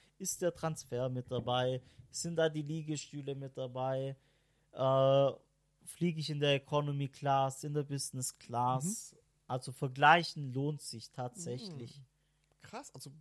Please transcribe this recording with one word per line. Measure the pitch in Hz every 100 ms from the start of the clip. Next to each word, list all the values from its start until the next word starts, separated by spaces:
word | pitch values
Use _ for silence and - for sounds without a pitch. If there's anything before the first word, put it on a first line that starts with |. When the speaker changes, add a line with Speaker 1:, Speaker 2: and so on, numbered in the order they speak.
| _ -
Speaker 1:
Ist | 190 -
der | 175
Transfer | 170 165 156 - 123 127
mit | 127 123
dabei? | 123 120 123 127 127 - - -
Sind | - 170 165
da | 160
die | 151
Liegestühle | 147 160 156 151 - 147 139 139
mit | 139 131
dabei? | 131 127 131 135 135 135 _ _ _ _ _
Äh, | - 131 135 135 135 139 - _ _ _ _ -
fliege | - 175 160
ich | 151
in | 147
der | 143 139
Economy | - 147 147 143 139
Class, | - 139 135 135 -
in | 151
der | 147
Business | 143 139 - 131 123 -
Class? | - 117 123 131 160 220 -
Speaker 2:
Mhm. | - _ _ -
Speaker 1:
Also | 127 -
vergleichen | 123 139 127 147 170 165 156 139
lohnt | 127 143 147
sich | - 117 -
tatsächlich. | - 123 - 170 127 196 147 127 139
Speaker 2:
Mhm. | - _ _ _ _ _ -
Krass, | 226 285 -
also | 139 151